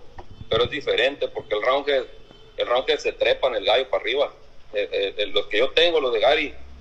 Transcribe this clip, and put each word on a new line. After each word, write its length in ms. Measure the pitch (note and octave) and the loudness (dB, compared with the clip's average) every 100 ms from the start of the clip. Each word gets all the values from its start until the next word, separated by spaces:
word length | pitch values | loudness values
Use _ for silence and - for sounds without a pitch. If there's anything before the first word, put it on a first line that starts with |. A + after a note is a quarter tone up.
| - - - - - | -14 -14 -14 -14 -2
pero 160 | - | 0
es 60 | B2 | 0
diferente, 580 | D3 - - C3 C#3+ B2+ | -2 -2 2 2 0 -4
porque 260 | - - | -4 -4
el 80 | G#2+ | -2
roundhead, 420 | A2 C#3 C#3+ C3+ A#2+ - - - - - | 0 0 2 0 -2 -10 -20 -20 -12 -4
el 100 | G#2+ | 0
roundhead 320 | B2 C3+ D3 | 0 2 0
se 140 | - | -2
trepa 360 | - A#2 C3 C3+ | 0 2 2 0
en 80 | A2 | 0
el 80 | |
gallo 240 | A#2 A#2+ C3 | 2 2 2
para 140 | F#2+ | -2
arriba. 300 | G#2 C3+ A#2 - - - - | 0 0 0 -4 -18 -18 -6
Eh, 140 | G#2 G2 | -4 -2
eh, 220 | F#2 G2 - | -2 -2 -2
eh, 80 | - | -2
los 200 | G2+ - | -2 0
que 120 | G#2 | 0
yo 120 | C3 | 2
tengo, 300 | D#3+ E3+ D#3+ | 4 4 4
los 120 | C3 | 2
de 80 | A2+ | 4
Gary 340 | G2+ D#3 C#3+ - - - | 4 4 0 -6 -14 -16